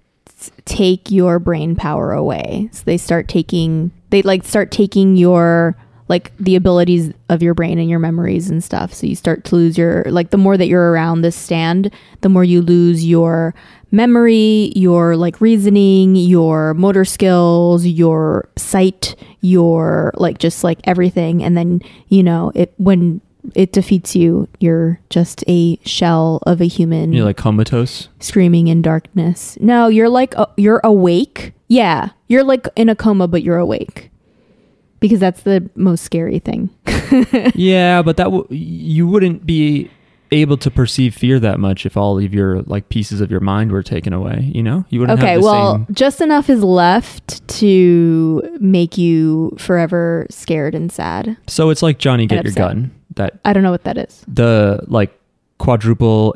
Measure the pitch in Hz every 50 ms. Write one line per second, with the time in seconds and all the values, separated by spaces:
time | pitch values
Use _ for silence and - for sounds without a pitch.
0 | _ _ _ _ _ - _ - - - - _ _ - - - 196 185 185 185
1 | - - 196 190 180 180 170 175 175 175 170 160 151 165 170 - - 151 151 -
2 | - - 120 143 - - - 76 - - - - 214 220 - - - - 165 175
3 | - - 170 170 - - - 175 165 - 185 170 165 160 160 160 160 175 - _
4 | _ _ 202 196 190 196 190 185 - - - 214 190 - - - 202 196 - 196
5 | 190 190 190 185 175 180 180 170 170 170 170 170 170 165 165 - _ _ _ _
6 | _ - 180 175 - - - - 196 190 185 180 175 185 175 175 175 175 175 170
7 | 160 156 - _ _ - 170 160 175 175 170 170 165 165 165 170 165 165 170 165
8 | 165 165 165 170 170 185 185 170 175 190 160 165 175 - - - - 185 - -
9 | - - - - - 170 156 - - - - 175 170 165 165 175 165 165 170 175
10 | - 131 165 175 170 - - 196 190 196 196 185 180 - 175 180 175 170 165 165
11 | 160 165 165 165 165 170 165 - - - 175 165 165 165 170 190 196 208 - -
12 | - _ - - - 190 190 185 180 175 175 175 175 170 175 175 175 175 170 160
13 | 165 165 170 165 165 165 165 165 165 165 - - - - - _ _ _ 202 214
14 | 240 247 240 240 233 233 226 220 214 220 214 214 208 - - 190 185 180 175 175
15 | 170 170 165 165 175 170 165 - 220 226 226 208 196 208 202 202 196 196 190 190
16 | 190 190 190 185 175 180 180 170 160 160 160 156 156 156 156 165 185 202 190 190
17 | 190 - - - 202 185 180 175 175 170 170 170 175 175 175 175 175 180 165 165
18 | 165 165 160 160 160 156 - - - _ _ - - - - 190 185 190 190 _
19 | - - - - - - - _ - 180 185 180 170 170 165 165 160 160 156 -
20 | - - - - - 165 - - - 170 - - - 170 165 - - 185 180 180
21 | 180 180 - 180 170 160 170 170 - - 175 170 170 175 175 180 - - - -
22 | _ _ 196 196 180 175 170 165 175 - - - 180 - _ - 185 196 190 175
23 | 175 175 165 185 - _ _ _ - 254 - - 190 180 - 196 185 - 196 175
24 | - - - 185 170 165 170 - - - - _ 185 170 165 165 165 165 170 -
25 | _ - - 170 170 - - - - - 180 175 170 170 170 - - - - -
26 | 190 170 165 160 160 165 160 - - - 175 165 170 175 - - 170 165 165 156
27 | 160 165 147 123 107 104 98 - - 110 107 104 113 - 131 117 123 127 - -
28 | - - _ _ - - - 208 180 175 170 170 165 165 165 165 165 160 160 160
29 | - _ - 190 160 170 175 - - - - - 202 226 240 240 233 226 220 220
30 | 226 233 247 254 262 254 - - 208 - _ - 202 214 226 233 - 220 208 196
31 | 180 175 170 175 277 - - - - - - _ _ - 226 254 220 175 160 123
32 | - 202 - _ _ - 233 262 269 262 262 247 - - - - 226 226 214 -
33 | - 220 202 190 180 175 175 170 - 175 170 175 175 - - - - - - -
34 | - - _ _ _ _ _ _ _ _ _ _ _ _ _ _ _ _ _ _
35 | - 196 226 185 190 185 180 - - 196 196 185 180 - - - 185 185 170 -
36 | - - - 165 165 170 - - - - - - - 190 - _ _ - - -
37 | - - 269 254 233 - - 233 - 254 - 175 180 185 185 185 180 175 180 175
38 | 165 165 160 - 180 190 185 180 - - 131 151 165 165 165 165 156 160 156 160
39 | 170 170 202 208 185 175 165 - - 156 165 156 151 147 147 139 - - _ _
40 | _ _ _ _ _ _ 151 151 160 143 143 131 - 135 - 139 127 - - -
41 | 131 120 - - - 123 135 127 110 107 95 92 98 98 95 - - 98 - 101
42 | 101 101 101 98 101 95 101 101 98 95 92 95 - - - 101 - - - 113
43 | 101 - 107 101 104 95 - 92 98 98 98 104 110 107 95 98 90 - - 82
44 | - - 85 90 98 101 110 113 127 139 - 113 113 110 135 185 185 - 139 117
45 | 123 135 226 131 127 196 175 170 196 220 208 208 202 196 - 107 113 - 202 -
46 | 262 277 277 - 320 302 302 285 285 - 262 226 202 185 185 180 175 175 190 240
47 | - - - - - - - - - - - - 214 202 190 185 180 175 175 170
48 | 170 165 165 160 160 160 160 - - 320 339 294 202 190 190 175 175 170 - 185
49 | 170 170 165 160 160 156 156 160 160 - - - - - 180 170 165 165 180 170
50 | 170 170 170 165 - - - - - - 165 156 143 151 170 156 160 175 - -
51 | 80 85 82 98 - 214 226 - _ - - - 160 160 151 - 175 160 147 -
52 | - 135 127 117 113 107 - 170 175 - 95 107 92 90 - 107 127 131 - _
53 | _ - - - 101 - - _ - 202 202 196 190 185 175 - - - - -
54 | - - _ _ _ - 120 123 117 117 113 107 104 101 101 - - - 120 110
55 | 101 - - _ _ _ _ _ _ _ _ - - - 120 110 107 113 113 -
56 | 120 113 110 107 107 110 -